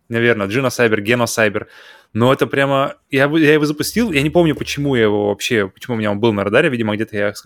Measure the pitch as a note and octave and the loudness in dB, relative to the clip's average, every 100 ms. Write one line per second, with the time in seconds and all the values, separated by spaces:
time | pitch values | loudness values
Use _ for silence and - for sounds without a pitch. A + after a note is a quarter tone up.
0 | - A#2 A#2 A2 G2 A2+ C3+ - A#2+ G#2 | -8 0 2 2 -2 -2 -2 0 0 0
1 | G#2 A#2+ A#2 - A2 G#2 - - - - | 0 0 0 0 0 0 -8 -18 -20 -20
2 | _ G#2+ A#2+ C#3+ D3 C#3 C#3 C#3 C#3 - | _ 0 2 2 0 -2 0 0 -2 -6
3 | _ C#3 C#3 D#3+ D3+ D#3 D3 D3+ C#3+ - | _ 0 0 2 4 4 2 -2 -4 -2
4 | A#3 D3 D3 F3 E3 C#3 - - C#3+ B2+ | -2 0 0 2 2 0 -6 -4 -2 2
5 | A2 G#2 G#2 G2+ - A#2 G2 - - A#2 | 2 2 0 -2 -2 -2 -2 -6 -8 -4
6 | G#2+ G2+ A#2 G#2 G2 A2+ D#3+ B2 A2 G#2 | -4 0 0 0 0 2 2 0 -2 -4
7 | A2 G#2+ G#2 G2+ | -6 -4 -4 -6